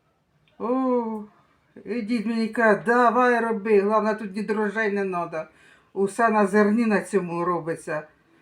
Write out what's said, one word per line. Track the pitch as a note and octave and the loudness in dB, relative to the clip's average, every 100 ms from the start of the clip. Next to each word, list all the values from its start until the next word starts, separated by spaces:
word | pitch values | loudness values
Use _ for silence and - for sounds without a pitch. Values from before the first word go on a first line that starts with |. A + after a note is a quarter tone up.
| _ _ _ _ _ - | _ _ _ _ _ -8
О, | G#3+ C4 C4 B3 A3 A3 G#3 _ _ _ _ - - | -2 0 0 0 -2 -6 -12 _ _ _ _ -16 -10
і | A#3 | -6
дід | G#3 A#3+ G#3 | -4 -4 -2
мені | A3+ A3 | -2 -2
каже: | A#3+ A3 G3 D#3 | 2 2 2 2
«Давай | A#3+ A#3 A#3+ B3 A#3+ | 4 4 4 2 2
роби, | A#3 G#3 A3 G3+ | 0 -2 2 2
головне, | G3+ A3 G#3+ G#3+ | 4 2 0 -4
тут | G#3 G3 | -6 -8
ні | |
дрожжей | G3+ G#3+ G#3+ G#3 G#3+ | -4 -2 -2 -2 -2
не | G3+ | -2
надо. | G3 F3 E3 D#3+ D#3+ _ _ _ _ | -4 -4 -6 -8 -12 _ _ _ _
Усе | F#3+ G3 - A3+ | -4 -2 2 2
на | G#3+ G3 | 4 4
зерні | G#3 G3+ A3 A3+ | 4 4 2 2
на | F#3+ | 0
цьому | F#3 G3+ F3 E3+ E3+ | 0 -2 -2 -2 -2
робиться». | E3+ D#3+ D#3+ - D#3 - _ _ _ | -2 -4 -8 -6 -8 -10 _ _ _